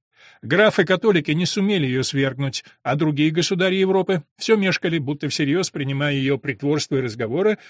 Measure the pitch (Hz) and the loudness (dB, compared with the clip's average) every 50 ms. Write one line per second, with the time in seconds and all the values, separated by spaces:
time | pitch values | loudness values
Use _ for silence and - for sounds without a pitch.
0 | _ _ _ _ - - - _ - 113 165 190 214 202 - 208 175 - 185 180 | _ _ _ _ -20 -20 -20 _ -4 0 4 4 4 4 4 2 2 2 0 2
1 | - 220 190 180 - - 151 165 175 - - 208 190 208 202 175 139 127 127 131 | 2 2 2 2 0 0 0 0 0 0 0 0 0 2 2 0 0 0 0 -2
2 | 127 - 139 135 139 135 123 131 139 135 - - - - _ _ - 123 143 147 | -2 -2 0 0 0 0 -2 -2 -4 -4 -4 -8 -12 -14 _ _ -4 -2 0 0
3 | 160 156 143 139 151 160 156 175 170 - 196 170 185 185 185 190 190 190 190 190 | 0 0 2 2 0 2 2 0 -2 0 0 0 0 0 2 2 2 2 2 0
4 | 185 - 185 165 - _ _ - - - 220 208 190 185 160 - - - 165 156 | 0 0 -2 -4 -4 _ _ -8 0 2 2 4 4 0 0 0 -2 -2 -2 -2
5 | 123 135 151 - 156 139 - - 151 139 151 190 175 - - 151 135 139 139 135 | -2 -4 -6 -6 -6 -6 -2 -2 0 0 0 0 -2 -4 -4 -6 -4 -4 -2 -2
6 | 147 147 139 139 131 135 139 120 - 139 - - 139 143 151 147 - - 143 131 | -2 0 0 0 0 0 -2 -2 -4 -6 -6 -4 -2 -2 0 -2 -2 -2 -2 -2
7 | 127 117 107 120 113 107 127 175 196 214 208 - - | -2 -4 -6 -6 -6 -4 -2 0 0 0 0 -2 -6